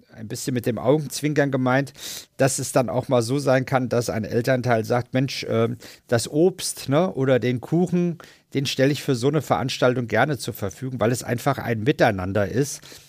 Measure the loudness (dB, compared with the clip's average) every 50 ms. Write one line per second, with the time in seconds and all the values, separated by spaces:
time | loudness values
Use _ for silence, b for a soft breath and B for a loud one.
0 | _ _ -18 -16 -12 -10 -10 -6 -4 -2 -2 -2 -2 -2 -2 0 2 2 2 2
1 | 0 -4 -8 -6 -4 -2 0 0 0 0 0 0 2 2 2 2 0 -2 B B
2 | B B B B B B _ 0 0 2 2 -2 -4 0 0 0 0 2 -2 -2
3 | 0 2 2 2 2 2 -2 0 2 2 2 2 2 0 0 0 0 2 0 0
4 | 0 0 -4 -4 -4 0 -2 0 2 2 0 0 2 2 2 2 2 0 -2 -2
5 | -2 -2 -2 -2 -2 -2 -4 -8 -4 -2 0 2 2 0 -2 -6 B B B B
6 | B 0 0 0 0 0 2 4 4 4 2 0 -8 -8 -8 -6 -2 0 2 2
7 | 2 2 0 0 2 4 4 4 4 0 -2 -2 -2 0 0 2 2 2 2 0
8 | 0 0 -2 B B B B B B B -4 -4 -2 -2 2 2 2 2 2 0
9 | 0 -2 0 2 2 0 0 0 0 0 0 0 0 -4 -2 2 2 2 2 0
10 | -2 0 2 2 2 2 0 -4 -6 -8 -8 -6 -8 -8 -8 -8 -10 -8 -4 0
11 | 0 0 0 -2 -2 -4 -4 -2 0 -2 -2 -2 -2 -4 -4 -2 0 0 2 4
12 | 2 2 2 0 -4 -2 0 0 0 0 0 -2 -2 -2 -4 -12 B B B B
13 | B